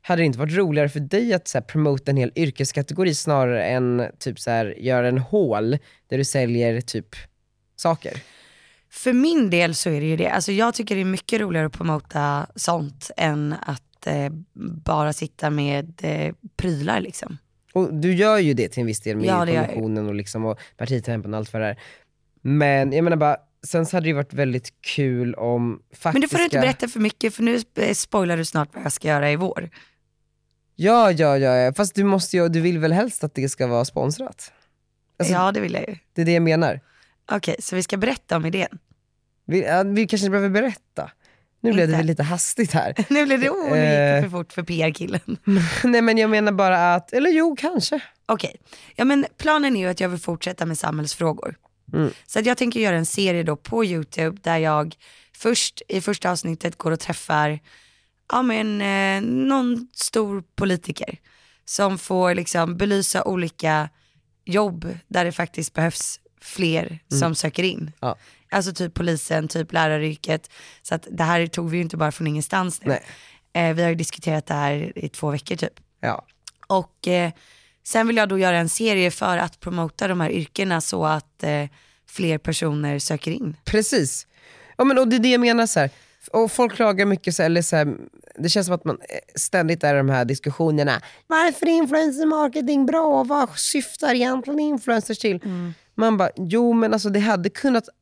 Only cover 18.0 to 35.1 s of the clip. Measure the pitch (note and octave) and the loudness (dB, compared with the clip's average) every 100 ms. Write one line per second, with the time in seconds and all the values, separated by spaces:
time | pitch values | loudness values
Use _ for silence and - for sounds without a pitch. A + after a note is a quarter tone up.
18 | F3 F3+ G#3+ G#3+ D#3+ B2+ G2+ - A#2 G#2+ | 0 4 4 4 4 2 -2 -2 -4 -4
19 | A2 G#2+ A2 F3+ E3+ D#3+ D#3 - A2 G#2+ | -4 0 2 2 2 0 0 -2 -4 -2
20 | G#2+ G#2 G2+ A2+ A2 G#2 - _ A2+ B2+ | -2 -6 -6 -4 -4 -6 -12 _ -4 -4
21 | A#2 A2+ G#2 G#2+ G#2+ A2+ G#2+ G#2+ - - | -2 -6 -4 -6 -6 -4 -4 -6 -16 -20
22 | _ _ _ _ C3 D3 C#3+ C#3 C3+ D3 | _ _ _ _ 0 2 4 4 2 2
23 | E3+ D#3+ D3 C#3+ _ _ - E3+ D#3+ F#3 | 2 4 2 0 _ _ -4 -2 0 -2
24 | D#3+ C#3+ C#3 C3 C#3 B2 - _ - - | 0 -2 -4 -2 -2 -2 -6 _ -8 -2
25 | C3+ B2 B2 - A#2+ A#2+ A#2+ A2 _ - | 0 0 -2 -2 -2 0 -2 -4 _ -6
26 | - C4 D4+ E4+ E4+ C4+ C4 C4 A#3+ A#3 | 0 0 2 2 2 2 2 0 -4 0
27 | G#3+ - A3+ G#3 A#3 A#3+ A3+ - G#3 G3+ | -2 0 -4 0 0 0 -4 -2 -2 -2
28 | - G#3+ F3 E3+ E3 D#3+ D3 - C#3+ - | 0 0 2 0 -2 -2 -4 -6 -6 -4
29 | D#3+ D3 D3 D3+ F#3 - F3 - - _ | 0 2 2 0 -2 -4 -10 -14 -20 _
30 | _ _ _ _ _ _ _ - F3+ A#3 | _ _ _ _ _ _ _ -2 4 6
31 | G#3+ E3 D#3 C#3 C3+ B2+ B2 C3+ G3+ - | 6 6 4 4 4 4 4 2 -2 2
32 | G3+ G3 F3 F3+ E3+ E3 E3+ E3+ D#3+ F3 | 2 2 2 0 2 2 0 2 2 2
33 | A#3 - D3+ - C3+ - B2+ A#2+ B2 - | 0 -2 -6 -4 -4 -2 0 0 0 -2
34 | C3+ D3+ C4 - - _ _ _ _ _ | -2 -4 -10 -14 -20 _ _ _ _ _
35 | _ | _